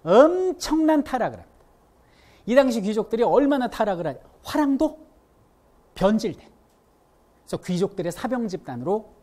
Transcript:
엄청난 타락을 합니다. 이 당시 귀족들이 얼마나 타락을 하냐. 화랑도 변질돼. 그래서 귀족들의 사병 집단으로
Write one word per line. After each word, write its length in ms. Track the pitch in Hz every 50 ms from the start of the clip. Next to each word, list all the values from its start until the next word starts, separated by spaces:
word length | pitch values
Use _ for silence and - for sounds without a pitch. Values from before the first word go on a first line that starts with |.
엄청난 1000 | _ 160 180 226 285 320 359 370 370 370 311 - - - 302 320 320 311 311 294 277
타락을 360 | - - 247 202 151 117 87
합니다. 200 | - _ _ _ _ _ _ _ _ _ _ _ _ _ _ _ _ _ _ _ _
이 100 | 190 240
당시 240 | 277 269 262 226 226
귀족들이 420 | 185 208 214 220 214 - - 226
얼마나 460 | 233 185 165 240 285 277 285 262 247
타락을 400 | 233 - - 220 208 190 170 170
하냐. 100 | 151 131 - - - _ _ _
화랑도 560 | - - 302 302 277 277 254 311 302 302 - - _ _ _ _ _ _ _ _ _ _ _ _ _ _ _ _ _ _
변질돼. 540 | - 185 196 220 220 - 196 123 - - - _ _ _ _ _ _ _ _ _ _ _ _ _ _ _ _ _ _
그래서 200 | _ - - 156
귀족들의 520 | - - 180 170 196 190 196 - 165 170 165
사병 340 | - - 233 254 247 233
집단으로 640 | 208 180 165 - - 127 120 123 160 202 220 214 - - _